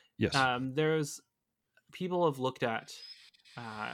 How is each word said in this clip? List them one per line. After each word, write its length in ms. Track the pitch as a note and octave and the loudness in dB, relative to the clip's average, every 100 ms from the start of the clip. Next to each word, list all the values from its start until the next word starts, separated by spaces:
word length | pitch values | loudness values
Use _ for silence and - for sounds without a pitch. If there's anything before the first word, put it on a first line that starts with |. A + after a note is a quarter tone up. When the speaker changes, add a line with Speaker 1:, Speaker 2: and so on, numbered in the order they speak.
| _ - | _ 0
Speaker 1:
Yes. 140 | A2 | 2
Speaker 2:
Um, 400 | C#3 C3 B2 C3 | 4 4 2 -2
there's, 460 | C3+ D#3 D#3+ D3 - - _ _ _ _ _ _ | 0 2 2 0 -6 -18 _ _ _ _ _ _
people 360 | - F3+ F3 E3+ | -8 -2 2 2
have 120 | C3 | 2
looked 240 | B2+ C3 | -2 0
at, 280 | B2 A2+ - - - - - _ - - | -2 -2 -6 -14 -18 -20 -20 _ -18 -14
uh, 340 | A2+ G#2+ A2 | -10 -8 -8